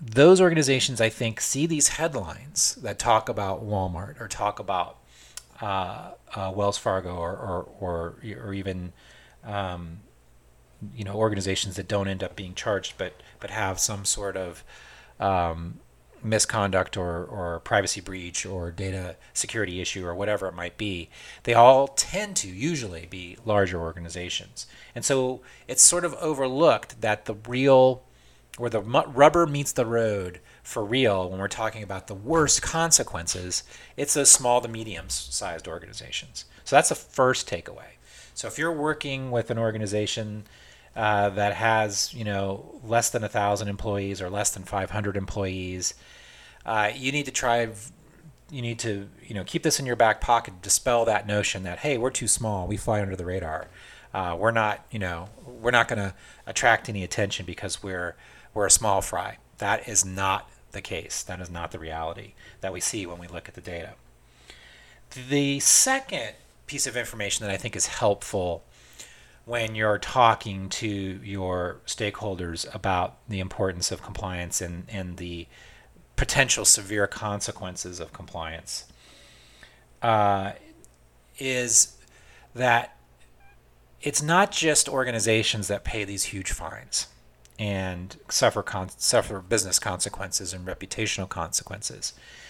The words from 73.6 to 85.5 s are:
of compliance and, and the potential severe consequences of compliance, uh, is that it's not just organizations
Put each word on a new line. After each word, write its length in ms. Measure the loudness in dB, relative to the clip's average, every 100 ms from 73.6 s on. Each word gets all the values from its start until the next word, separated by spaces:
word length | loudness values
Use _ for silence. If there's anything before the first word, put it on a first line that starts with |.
| -2 -2 -4
of 100 | -6
compliance 580 | -8 -8 -6 -6 -4 -4
and, 240 | -6 -8 -10
and 300 | -10 -10 -10
the 280 | -10 -10 -14 -20 -20 -20 -20 -20 -8 -4
potential 480 | 0 2 2 4
severe 420 | 4 4 2 2 2
consequences 920 | 0 -4 -4 -6 -8 -10 -8 -10 -10
of 120 | -12
compliance, 720 | -12 -12 -8 -8 -10 -10 -12 -12 -20 -20 -20 -20 -20 -20 -20 -20 -20 _ -2
uh, 480 | 2 4 4 2 -2 -10 -20 -20 -20 _ _ _ _ -8
is 580 | -4 -2 2 2 2 -2 -20 -20 -20 -20 -16 0
that 400 | 4 4 2 -16 _ _ -20 -20 -20 -20 _ _ _ -6
it's 200 | -4 -2
not 300 | 4 4 4
just 380 | 4 4 4 4
organizations 800 | 0 0 0 4 4 4